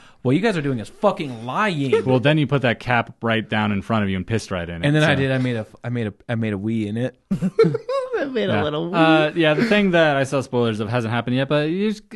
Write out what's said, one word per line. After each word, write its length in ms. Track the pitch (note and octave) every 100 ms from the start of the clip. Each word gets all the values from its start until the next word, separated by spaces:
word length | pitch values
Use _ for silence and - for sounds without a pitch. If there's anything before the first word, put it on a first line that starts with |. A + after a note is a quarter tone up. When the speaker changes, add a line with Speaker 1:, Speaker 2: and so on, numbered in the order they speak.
Speaker 1:
<laughs> 180 | - -
what 100 | B2 D3
you 60 |
guys 140 | A3+ F3
are 40 |
doing 180 | C#3+ B2
is 80 | G2
fucking 560 | - G#3 F#3+ D3 A#2 A#2+
lying. 600 | D#3 G#3+ D#3 C#3 A4 C3+
Speaker 2:
Well, 140 | B2+
then 160 | C3 D#3
you 100 | C#3+
put 140 | C#3+
that 160 | A#2+ A2
cap 360 | - A#2+ A2+ -
right 260 | A2+ A2+ G#2+
down 240 | A2 G#2+
in 80 | G2+
front 220 | - A2
of 60 | G2+
you 60 | F#2+
and 80 | F2+
pissed 240 | A2 -
right 160 | F#2 E2+
in 140 | E2+
it, 20 | C#3+
Speaker 1:
And 100 | D3+
then 80 |
I 120 | D3+ C#3
Speaker 2:
so. 60 |
Speaker 1:
did. 100 | C3+
I 60 | C3
made 180 | B2+ A#2
a, 80 | G#2+ -
I 60 | A#2+
made 180 | A#2+ G#2+
a, 60 | - -
I 60 | A2+
made 180 | A2
a 40 | G2+
wee 300 | G#2+ A2+ G#2
in 80 | A2
it. 200 | B2 - _
<laughs> 60 | D3+ F3+ - G3 C#3+ - C5+ B4+ A4+
Speaker 3:
I 60 | C#4+
made 240 | B3+ G3+
Speaker 2:
Yeah. 120 | -
Speaker 3:
a 20 |
little 260 | - D3+ E3+
wee. 80 | E3+
Speaker 2:
Uh, 340 | D#3+ D#3+ D3+ E3+
yeah, 180 | D#3
the 120 | D#3 A3+
thing 260 | G#3 G3
that 240 | E3+ D#3 C#3
I 60 |
saw 180 | C3+ C#3
spoilers 380 | A#2+ B2 A#2 G#2+
of 100 | G#2
hasn't 240 | B2 A2+
happened 220 | A#2 A#2 B2+
yet, 120 | C3+
but 200 | D3 D3+
you 220 | F3+ G#3+
just, 120 | G#3 -